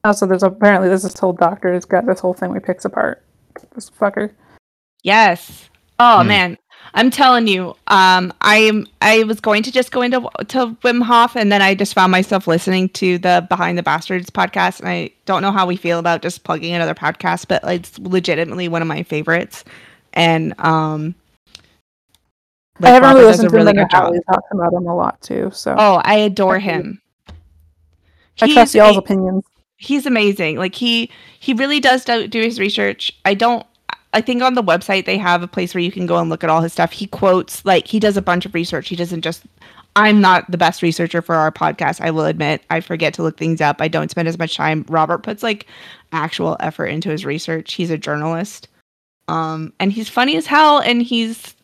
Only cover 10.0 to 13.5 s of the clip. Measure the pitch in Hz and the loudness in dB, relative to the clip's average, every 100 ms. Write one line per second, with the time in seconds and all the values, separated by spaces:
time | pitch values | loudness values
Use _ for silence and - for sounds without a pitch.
10 | 247 254 233 - 208 262 240 226 247 240 | -2 -2 -4 -12 -6 -4 -4 -2 -2 0
11 | 233 240 240 247 208 202 196 190 202 - | 4 4 4 2 2 4 2 2 0 2
12 | 185 185 196 190 175 165 190 185 185 - | 4 2 0 -2 0 -2 0 -2 -2 -2
13 | 185 180 180 180 175 | -2 0 0 0 0